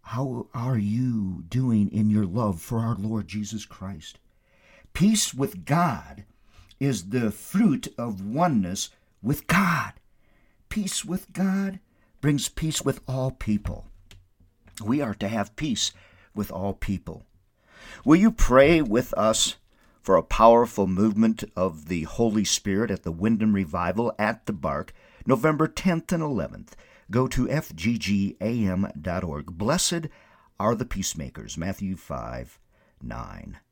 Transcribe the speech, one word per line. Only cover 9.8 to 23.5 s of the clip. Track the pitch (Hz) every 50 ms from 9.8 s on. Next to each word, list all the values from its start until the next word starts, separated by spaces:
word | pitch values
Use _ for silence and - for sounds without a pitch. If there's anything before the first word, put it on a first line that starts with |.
| - - - - _ _ _ _ _ _ _ _ _ _ _ _ _
Peace | _ - 214 196 196 - - -
with | - 170 190 - _
God | - 175 190 196 190 196 196 196 190 - _ _ _ _ _ _ _ _
brings | - 151 147 139 - -
peace | _ - 160 156 147 -
with | - 139 135 - -
all | - 131 131 131 131
people. | 127 _ - 110 104 104 - - - - - - - - - _ - - _ _ _ _ _ _ _ _ _ - _ - 101
We | 107 127 151
are | 143 113 98
to | - 104 98
have | 113 107 101 - _
peace | - 151 151 113 - - - - - - - - _ _ _ _
with | 107 101 -
all | - 92 95 101 98
people. | - - - 98 87 - - 82 - - _ _ _ _ _ _ _ _ _ _ - - - - - -
Will | 120 156
you | 180 202 226
pray | 226 - - - 123 131 139 151 170 165
with | 151 113 101 120 - - -
us | 90 104 113 113 - - - - _ _ _ _ _ _ _ _ _
for | _ - 95
a | 85 -
powerful | _ - - 113 117 117 120 120 113 - - 98
movement | 92 92 92 107 110 101 104 113 113 113 113 - - _
of | 90 92 95 80 78 76
the | 80 92 85 78
Holy | - - - 117 113 104 110 98
Spirit | - - - _ 104 95 98 117 107
at | 98 - _
the | 90 82
Wyndham | 82 98 113 117 101 110 107